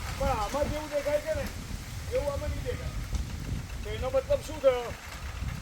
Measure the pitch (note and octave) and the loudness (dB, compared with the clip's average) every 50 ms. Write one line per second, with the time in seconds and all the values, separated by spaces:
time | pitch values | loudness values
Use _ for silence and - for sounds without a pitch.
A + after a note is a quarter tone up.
0 | - - - - C4 C#4 B3 A3 G#3 G#3 A#3 C#4+ D4 D4 D4 D4+ D4+ C#4+ D4 C#4+ | -2 -2 -2 2 2 2 4 2 2 0 2 2 2 2 2 0 -2 0 -2 0
1 | C4+ C#4+ D4 D4 D4 D#4 D#4 C#4 C4 - - - - - - - - - - - | 2 2 2 2 2 2 0 0 0 -2 -4 -6 -6 -4 -6 -6 -6 -6 -6 -6
2 | - - A#3+ C4 C#4+ C#4+ C#4 C#4 D4+ D4 D4 D4 - B3+ - - - - - - | -4 0 0 2 2 2 0 0 0 0 0 0 -2 -2 -2 -2 -2 -4 -2 -2
3 | - - - - - - - - - - - - - - - - - G#3 G#3+ A3+ | -2 0 0 -2 -2 -2 -4 -4 -2 -2 -2 -2 -2 -4 -6 -6 -4 -4 -2 -2
4 | B3 B3+ C4 C4+ - - C#4+ C4+ - - D4+ - - C4+ B3+ B3 A#3+ G#3+ - - | 0 2 4 2 4 4 2 2 2 -2 -4 4 6 6 6 6 2 -2 -6 -8
5 | - - - - - - - - - - - - | -8 -10 -8 -8 -8 -6 -6 -4 -4 -4 -4 -4